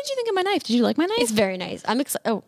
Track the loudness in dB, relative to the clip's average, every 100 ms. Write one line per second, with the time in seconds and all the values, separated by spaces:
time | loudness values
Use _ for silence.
0 | 2 -4 -2 0 0 0 0 2 2 2
1 | 0 2 0 2 0 0 -6 -6 -2 -2
2 | 0 -2 -2 -2